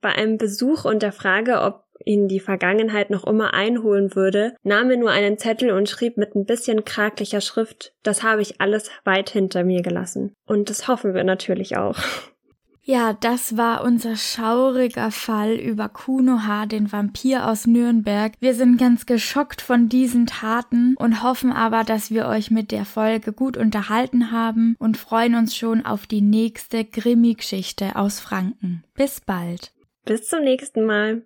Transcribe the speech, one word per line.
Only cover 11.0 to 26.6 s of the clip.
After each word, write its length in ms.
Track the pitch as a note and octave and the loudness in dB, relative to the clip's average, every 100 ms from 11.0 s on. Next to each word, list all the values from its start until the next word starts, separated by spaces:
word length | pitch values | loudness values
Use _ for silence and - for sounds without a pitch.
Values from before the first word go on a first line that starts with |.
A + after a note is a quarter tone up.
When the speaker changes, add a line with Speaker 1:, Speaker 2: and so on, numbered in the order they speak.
| G#3 | 0
Speaker 1:
wir 120 | F#3 | 0
natürlich 520 | F#3 F#3+ - F3+ F#3+ - | 0 -2 -2 -4 -2 -4
auch. 220 | - - - - - _ _ _ _ _ | -4 -4 -6 -8 -14 _ _ _ _ _
Speaker 2:
Ja, 280 | - C4 A3+ | -2 0 0
das 460 | G#3+ A#3 A#3+ - A3+ | 0 -2 -2 -4 -2
war 260 | A#3 A3+ | 0 0
unser 320 | A#3+ A#3+ A#3 A3 | 2 0 0 -6
schauriger 960 | - - A3+ A#3+ C4 B3+ B3+ A#3+ A3 | -6 -4 -2 2 2 2 0 0 -6
Fall 460 | G#3+ - A3 G#3 A3+ | -6 -4 -2 0 -2
über 340 | - G#3+ G#3+ | -2 -4 -6
Kuno 560 | - - C4 B3+ B3 G#3+ | -8 -4 2 4 2 0
H., 180 | G#3 | -4
den 260 | G#3+ A3 G#3 | -4 -2 -2
Vampir 560 | G#3 G#3 G3+ C4 C4 - | 0 -4 -2 0 0 0
aus 200 | A3 A#3 | 0 4
Nürnberg. 680 | A#3 A#3+ A#3 G#3+ G#3 A3 - | 4 4 2 2 0 -2 0
Wir 140 | B3+ | 0
sind 240 | A#3 B3 A#3+ | 4 6 6
ganz 260 | B3 A#3+ | 6 4
geschockt 560 | - A#3+ - C#4 D4 - | 2 -2 0 -2 -4 -6
von 300 | - B3 A#3 | 0 2 4
diesen 360 | B3 C4 A#3+ A#3 | 4 2 2 0
Taten 680 | - A3 A3+ B3 A#3+ A#3+ C4 | -2 -4 -4 0 2 4 4
und 260 | A#3 A3 | 2 2
hoffen 300 | A#3+ B3+ B3+ | 0 0 0
aber, 320 | - A3+ A3+ | 2 0 0
dass 260 | A3 A3 - | 0 -2 -2
wir 160 | A3 B2 | -2 0
euch 220 | A3 G#3 | -2 0
mit 200 | A3+ G#3 | 0 0
der 160 | G#3+ G3+ | -6 -6
Folge 460 | - A3 A3 A3 | -2 0 0 -4
gut 260 | G#3+ C4 B3+ | -4 -4 0
unterhalten 720 | A3+ G#3 G3 A3 B3+ B3 A3+ | 0 0 0 0 2 2 2
haben 420 | A3+ A3+ A3+ A3+ A#3 | 0 -2 2 2 2
und 180 | A3 G#3+ | 0 -2
freuen 380 | - A3+ A#3 | -2 0 2
uns 200 | A#3 A3+ | 2 2
schon 300 | - A3+ A3+ | 0 -2 -2
auf 220 | - G#3 - | -2 -6 -4
die 160 | G#3+ | 0
nächste 640 | G#3 G#3+ A3+ A3 | 4 4 0 -4